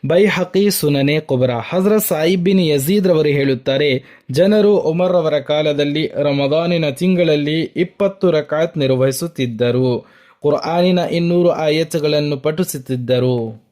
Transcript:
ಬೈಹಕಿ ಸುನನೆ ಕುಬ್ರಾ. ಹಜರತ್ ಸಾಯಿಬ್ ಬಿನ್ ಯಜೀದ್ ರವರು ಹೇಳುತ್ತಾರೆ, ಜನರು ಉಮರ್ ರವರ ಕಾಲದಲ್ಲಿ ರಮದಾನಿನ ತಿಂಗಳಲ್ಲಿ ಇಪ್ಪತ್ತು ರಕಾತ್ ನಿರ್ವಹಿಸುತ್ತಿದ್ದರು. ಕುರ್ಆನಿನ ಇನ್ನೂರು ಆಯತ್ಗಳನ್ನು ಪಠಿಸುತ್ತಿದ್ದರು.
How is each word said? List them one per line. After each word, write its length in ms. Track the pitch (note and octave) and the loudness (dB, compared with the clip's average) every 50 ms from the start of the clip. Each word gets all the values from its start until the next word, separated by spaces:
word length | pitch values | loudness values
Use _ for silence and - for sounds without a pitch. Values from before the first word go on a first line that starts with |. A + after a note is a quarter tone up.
| - | -2
ಬೈಹಕಿ 640 | C3+ D#3+ F3+ G#3 G3+ - E3 F3+ F3+ - F#3+ G3+ G#3 | 0 2 4 4 2 2 0 -4 -2 0 0 2 2
ಸುನನೆ 500 | F#3+ - - D3 C#3+ C#3 C#3 C#3+ D3+ D#3 | 0 0 0 0 0 2 0 0 0 -2
ಕುಬ್ರಾ. 400 | D#3 - C#3+ B2+ B2+ B2+ A#2+ A#2 A2 - | -2 -2 0 0 0 0 -2 -4 -6 -4
ಹಜರತ್ 360 | - F3+ F#3 G#3 G#3+ A3 - | -4 0 0 2 2 0 0
ಸಾಯಿಬ್ 400 | - F#3 D3+ D#3 E3+ F#3+ F#3+ F3 | -2 -2 0 0 0 0 2 2
ಬಿನ್ 160 | F#3 G3 F#3+ | 2 2 2
ಯಜೀದ್ 480 | F3+ D#3 D3 C#3+ C3 D3+ G3 G#3 F#3 - | 2 2 0 0 0 0 0 2 2 2
ರವರು 200 | F3 D#3 D3+ D3+ | 2 2 2 2
ಹೇಳುತ್ತಾರೆ, 760 | C#3+ C#3+ C#3 C#3 C3+ A#2+ - - C3+ C3+ D3 D3 C3 C3 - - - - _ _ | 0 0 0 0 -2 -2 -2 -4 -2 0 0 0 0 -2 -4 -10 -20 -20 _ _
ಜನರು 460 | B2+ C#3+ F3+ G3 G#3+ G#3+ G#3 G#3 G#3 | 0 2 2 4 4 4 4 4 2
ಉಮರ್ 360 | F#3 - D#3 D#3+ E3+ F3+ F#3 F3+ | 2 0 0 -2 0 0 0 0
ರವರ 260 | F3+ D#3+ D#3 D3 D3 | 0 0 0 -2 -2
ಕಾಲದಲ್ಲಿ 720 | C3 - D3+ D3+ D3+ D3+ D3 C#3+ D3 C#3+ C#3+ D#3 D#3+ - - | -2 -2 -2 0 0 0 0 0 -2 -2 0 -2 -4 -4 -4
ರಮದಾನಿನ 760 | - C#3+ D3 C#3+ C#3 C#3 C#3 D3 D#3+ E3+ F3 F3 E3+ D#3+ D3 | -2 -2 0 0 0 0 0 0 0 0 0 0 0 -2 -2
ತಿಂಗಳಲ್ಲಿ 720 | C3 - F3 F#3 F#3 F3 F3 D#3+ D3+ D3 D3 D3 D#3 E3 | -4 -2 0 0 2 2 2 2 2 0 0 -2 -2 -2
ಇಪ್ಪತ್ತು 720 | D#3+ - _ - F3 F3+ _ _ G3+ G3 F#3+ - - F3 | -4 -4 _ -4 -4 -4 _ _ -2 -2 -2 0 0 0
ರಕಾತ್ 480 | - D3+ - - D3+ D3+ E3 E3+ - D#3 | 2 0 -2 -2 -2 -2 -2 -2 -2 -2
ನಿರ್ವಹಿಸುತ್ತಿದ್ದರು. 1300 | C#3+ C3 C3 B2+ C3 C3+ C3 - E3+ E3+ - - C3 A#2+ A#2 A2 B2 A#2+ A#2+ B2+ B2+ B2+ A#2+ A2 - - _ _ _ _ _ _ - | 0 0 2 2 2 0 0 -2 -8 -8 -6 -6 -6 -6 -2 -2 -2 0 0 0 0 0 -2 -2 -6 -12 _ _ _ _ _ _ -2
ಕುರ್ಆನಿನ 560 | D3 D3 - - - E3 F3 F3+ F#3 F3+ F3+ | 0 0 0 -2 -2 0 0 2 2 2 0
ಇನ್ನೂರು 520 | E3+ - - E3+ E3+ E3+ F3 F3 F3 F3 | 0 -2 -2 -2 0 0 2 2 2 2
ಆಯತ್ಗಳನ್ನು 880 | E3 - D#3+ D#3 D3+ D#3 E3 D#3+ - E3 D3 D3+ D3+ D3+ D3 D3 D3 | 2 0 0 0 0 0 -2 -2 -2 -2 0 0 0 0 0 -2 -4
ಪಠಿಸುತ್ತಿದ್ದರು. 1300 | C3+ C3 D3+ D#3 D#3 F#3 - - C#3+ B2+ - C3 B2 B2 A#2 B2+ B2 B2 B2+ B2+ A#2+ A#2 A2+ A2 A2 _ _ | -2 -4 -4 -2 -2 -4 -4 -4 -12 -6 -6 -6 -6 -2 0 0 0 2 0 0 -2 -4 -8 -10 -16 _ _